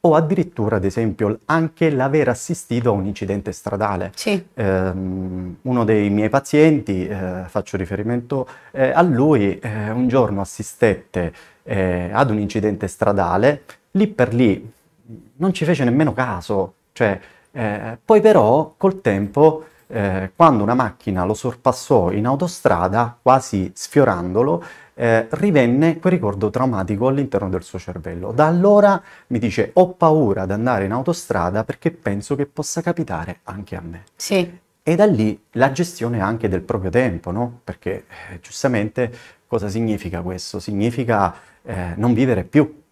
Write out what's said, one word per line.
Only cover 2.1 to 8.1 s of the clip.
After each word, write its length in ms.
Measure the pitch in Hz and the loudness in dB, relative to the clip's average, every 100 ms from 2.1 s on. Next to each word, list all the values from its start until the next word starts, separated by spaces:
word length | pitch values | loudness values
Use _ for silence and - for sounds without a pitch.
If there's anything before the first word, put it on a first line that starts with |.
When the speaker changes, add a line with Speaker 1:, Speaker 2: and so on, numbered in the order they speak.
| 151 131 | 2 0
Speaker 1:
assistito 600 | - - 170 - 120 120 | -2 -6 -10 -4 -2 0
a 20 | |
un 140 | 101 95 | 0 -2
incidente 440 | 101 98 101 98 | -6 -4 -4 -6
stradale. 600 | 92 - 101 104 95 92 | -10 -8 -4 -2 -2 -6
Speaker 2:
Sì. 260 | - - 196 175 | -6 -2 -2 -4
Speaker 1:
Ehm, 1000 | - 101 95 92 92 95 92 92 92 90 87 | -4 0 0 0 -4 -6 -6 -6 -8 -10 -10
uno 220 | 131 123 | -4 -2
dei 260 | 110 107 101 | 2 2 2
miei 180 | 101 110 | 0 0
pazienti, 800 | 139 - 147 156 151 - 92 92 | 0 2 4 4 4 -2 -4 -4
eh, 360 | 98 95 92 90 | -6 -6 -8 -6
faccio 300 | 104 95 98 | -6 -6 -6
riferimento, 680 | 87 98 110 | -6 -6 -4